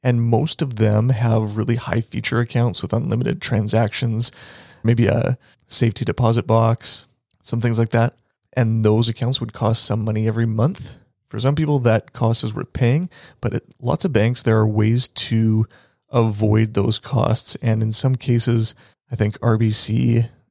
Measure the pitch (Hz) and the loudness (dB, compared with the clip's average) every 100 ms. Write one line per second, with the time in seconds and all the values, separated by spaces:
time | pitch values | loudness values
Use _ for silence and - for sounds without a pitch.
0 | 131 120 117 113 160 - 139 110 110 107 | 0 0 2 2 0 -4 -6 0 2 2
1 | 120 113 117 113 107 107 110 117 - 113 | 2 0 2 0 0 -2 -2 -2 -2 -4
2 | 113 - - 113 120 120 120 - 92 117 | -4 -8 -4 -2 -2 -2 -2 -2 -4 -4
3 | 113 113 127 - - 110 107 110 107 - | -2 -2 -2 -4 -2 -2 0 0 0 -2
4 | 117 110 117 - - - - - 113 113 | -4 -2 -4 -6 -20 -20 -20 -4 0 2
5 | 120 - - 127 _ _ _ - 117 - | 2 2 0 -4 _ _ _ 0 0 0
6 | 110 - 120 117 - 113 113 117 - - | -6 0 2 0 2 2 2 0 -4 -10
7 | - _ _ _ - 117 117 113 113 117 | -14 _ _ _ -8 -4 0 0 0 2
8 | 117 _ _ _ _ - 113 110 110 110 | 0 _ _ _ _ -2 0 2 2 4
9 | 113 110 120 127 117 - 107 113 - 110 | 0 -2 -4 -2 -6 -2 0 0 -2 -2
10 | 110 107 110 110 113 110 143 196 - - | -2 -2 -2 0 0 2 0 -2 -14 -18
11 | _ _ _ 107 127 147 151 143 120 110 | _ _ _ -2 -2 0 0 2 2 0
12 | - - 113 113 110 104 - - 120 143 | -2 -2 0 0 -2 -6 -10 0 2 2
13 | 180 - - _ - 120 _ _ 120 160 | -2 -12 -20 _ -4 -4 _ _ -4 -2
14 | 190 113 113 123 - 110 110 107 107 117 | 0 2 2 0 2 2 2 2 2 2
15 | 131 - - 113 110 110 110 _ _ _ | -2 -4 -2 2 2 2 0 _ _ _
16 | _ 123 113 101 107 110 110 101 107 110 | _ 0 0 0 2 2 2 0 0 -2
17 | - 131 - 120 - - 117 110 110 110 | -2 0 2 0 -2 -4 -2 0 0 0
18 | 131 127 - 117 123 117 110 - - _ | 0 -2 0 0 2 0 -2 -6 -20 _
19 | _ 117 107 - 120 110 113 107 - 110 | _ -2 -2 0 0 2 2 0 0 0
20 | 123 113 113 _ _ | 2 2 0 _ _